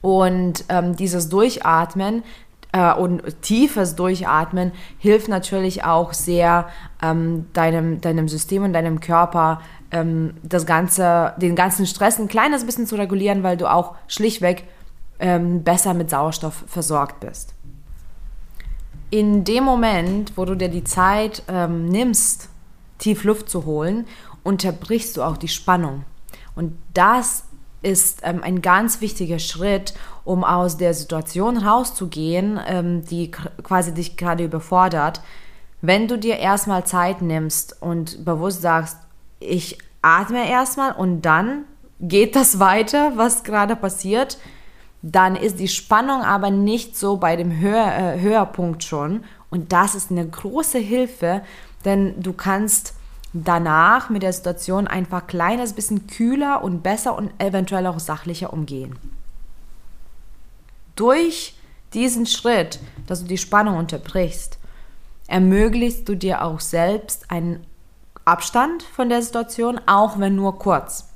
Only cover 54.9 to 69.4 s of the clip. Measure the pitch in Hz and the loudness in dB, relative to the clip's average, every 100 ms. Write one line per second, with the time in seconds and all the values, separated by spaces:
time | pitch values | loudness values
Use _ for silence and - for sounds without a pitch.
54.9 | 190 175 180 175 175 175 240 240 202 202 | -2 -4 -6 -6 -2 0 0 -4 -6 -4
55.9 | 208 - - 233 269 285 277 190 175 185 | -4 -4 -2 0 2 0 0 -2 -2 -2
56.9 | 220 247 - 208 - 196 190 185 196 180 | -2 -2 -4 -6 -4 -2 0 0 0 -2
57.9 | 160 160 156 170 165 180 160 143 135 131 | -4 -6 -8 -8 -8 -6 -6 -6 -8 -10
58.9 | 123 - - - - - - - - - | -10 -10 -8 -8 -10 -12 -12 -14 -14 -14
59.9 | - - - - - - - - - - | -12 -14 -14 -16 -16 -16 -18 -20 -20 -16
60.9 | - 226 294 339 320 - - - - - | 0 4 4 2 -2 -12 -16 -20 -20 -10
61.9 | 220 247 240 233 - 240 220 160 - - | -2 0 0 -2 0 2 2 0 -6 -14
62.9 | - - 180 175 185 - 208 214 175 165 | -16 -8 -8 -4 -6 2 4 4 0 -2
63.9 | 151 - 190 170 - - - - - - | -6 -4 -2 0 -2 -6 -8 -12 -14 -16
64.9 | - - - - 185 185 196 220 233 240 | -16 -18 -16 -2 4 6 6 4 4 0
65.9 | - - 190 185 175 165 160 - 165 170 | -2 -4 -2 -2 -2 -2 -4 -4 0 2
66.9 | 214 208 - - 175 170 170 - - - | 0 -4 -10 -6 -4 -4 -6 -10 -20 -20
67.9 | - - - - 175 - 240 285 339 - | -20 -20 -2 2 2 2 0 0 -2 -8
68.9 | - 247 240 233 233 | -4 0 0 -2 -6